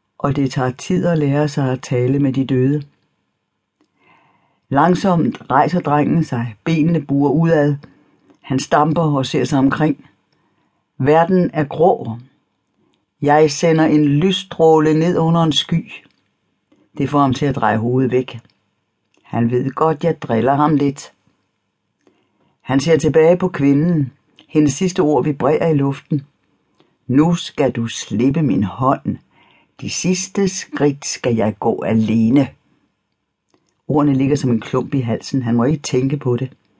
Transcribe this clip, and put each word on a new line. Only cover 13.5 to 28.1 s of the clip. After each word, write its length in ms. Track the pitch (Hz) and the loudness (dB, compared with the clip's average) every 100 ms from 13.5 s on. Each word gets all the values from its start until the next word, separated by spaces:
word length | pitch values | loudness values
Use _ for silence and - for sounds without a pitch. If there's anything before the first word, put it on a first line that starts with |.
sender 340 | 143 170 160 | 2 0 2
en 200 | 156 151 | 2 2
lysstråle 960 | 147 147 190 185 - - 160 156 156 156 | 2 2 0 -2 -6 2 4 4 4 2
ned 200 | 170 170 | 0 0
under 240 | 160 170 | 2 2
en 100 | 160 | 2
sky. 400 | 143 - 170 - - - _ _ _ _ _ _ _ _ - | 0 -2 -4 -6 -16 -20 _ _ _ _ _ _ _ _ -6
Det 120 | 139 | -2
får 100 | 143 | 0
ham 140 | 139 | 0
til 120 | 120 143 | 0 -4
at 100 | 123 | -2
dreje 200 | 107 110 | -2 0
hovedet 340 | 117 127 123 | 0 0 0
væk. 280 | 127 123 113 - _ _ _ _ _ _ _ | -2 -4 -10 -20 _ _ _ _ _ _ _
Han 280 | _ 117 120 | _ -2 0
ved 200 | 123 131 | 0 -2
godt, 340 | - 160 147 | -2 -2 0
jeg 180 | 170 160 | -4 -4
driller 320 | - 113 127 | -4 0 0
ham 200 | 139 151 | 2 2
lidt. 380 | 147 143 139 - _ _ _ _ _ _ _ _ _ _ _ _ _ _ _ | 0 -2 -4 -12 _ _ _ _ _ _ _ _ _ _ _ _ _ _ _
Han 200 | - 135 | -4 -2
ser 160 | 151 156 | 2 2
tilbage 400 | 156 156 160 180 | 2 4 4 4
på 120 | 180 | 0
kvinden. 640 | - 139 143 170 165 127 - _ _ _ | 0 2 2 2 0 -2 -8 _ _ _
Hendes 240 | 156 147 | 0 2
sidste 280 | - 185 185 | 0 -2 0
ord 240 | 151 135 | 2 2
vibrerer 440 | 151 143 135 - 170 | 0 0 0 2 2
i 60 | |
luften. 480 | 147 139 139 - 147 - _ _ _ _ _ _ _ - | 0 0 -4 -6 -6 -6 _ _ _ _ _ _ _ -2
Nu 280 | 131 170 | 2 2
skal 360 | 170 - - 131 | 0 -4 -2 -2
du 160 | 117 113 | -2 -6
slippe 560 | - - | -8 -6